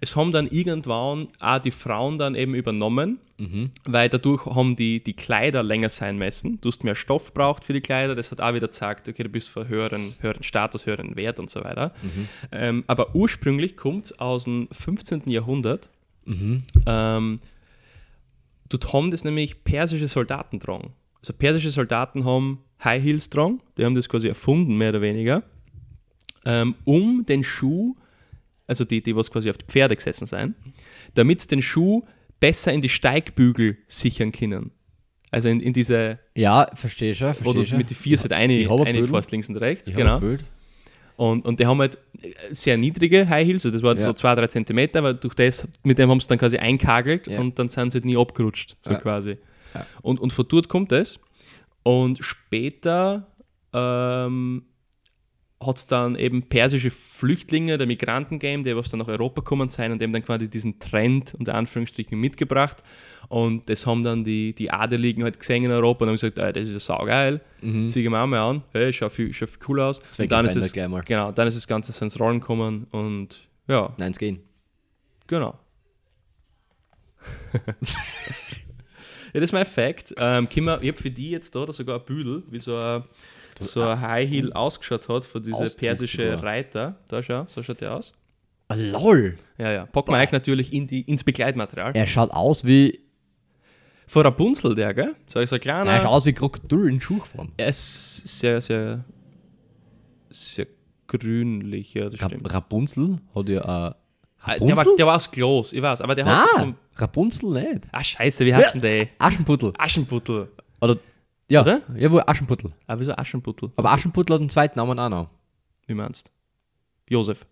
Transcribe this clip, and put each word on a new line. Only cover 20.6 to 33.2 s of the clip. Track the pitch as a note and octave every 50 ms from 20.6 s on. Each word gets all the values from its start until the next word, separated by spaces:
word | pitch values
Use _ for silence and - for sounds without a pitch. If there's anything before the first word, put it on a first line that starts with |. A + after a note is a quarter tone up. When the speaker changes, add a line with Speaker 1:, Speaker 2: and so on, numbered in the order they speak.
Speaker 1:
tragen. | - - F#2 G#2 - - - _ _ _ _ _ _
Also | - -
persische | - - C#3 D#3 E3 D#3 D#3
Soldaten | C#3+ C#3+ B2+ A2 A#2+ A2+ B2+ C3 _ C#3 C3
haben | B2+ B2+ C3 C3+ C3+ C3+ C3+ _ _ _ _ -
High | B2 A#2 B2+ C3+
Heels | D3 D3+ D3+ - -
tragen, | - D3 D3 E3+ A#3 B3+ _ _ _
die | - -
haben | A#2+ B2+
das | B2+ A#2+ -
quasi | - A#2 A2+ A2
erfunden, | - - - - C#3 D#3+ F3+ D3+ A2+
mehr | G#2+ A2 A2
oder | G#2+ G#2+
weniger, | G2+ G#2 G#2 A2 A2+ A#2 C#3 F#3+ A3+ - _ - - _ _ - - - - - _ _ _ _ - _ - - _
ähm, | B2 A#2+ A#2 A#2 B2 - - -
um | - C#3+ E3 G3 A3+ B3 B3 A#3
den | - D3 C3+ C3+
Schuh, | - - - - C3 D3+ F3 G#3 A#3+ B3+ _ _ _ _ _ _ _ - - _ _ _ _ _
also | - A#2+ A#2+ B2
die, | A2 A#2+ A2+
die | A2 - A2+
was | A2 A2+ -
quasi | - A#2 A2 A2
auf | G2+ -
die | -
Pferde | - - C3+ C3+ C3 A2+
gesessen | - - - - - -
sind, | - - G2+ G2+ C3 A3 _ - C3 - - - - - - - - -
damit's | - A#2 B2+ E3 E3+ -
den | - - C#3 C3
Schuh | - - D#3+ E3 F#3+ G#3 A3+ A#3 - _ _ _ _ - _
besser | - C#3+ D#3+ - - - D3
in | D3+
die | C3+ B2+
Steigbügel | - - - C#3 B2+ D#3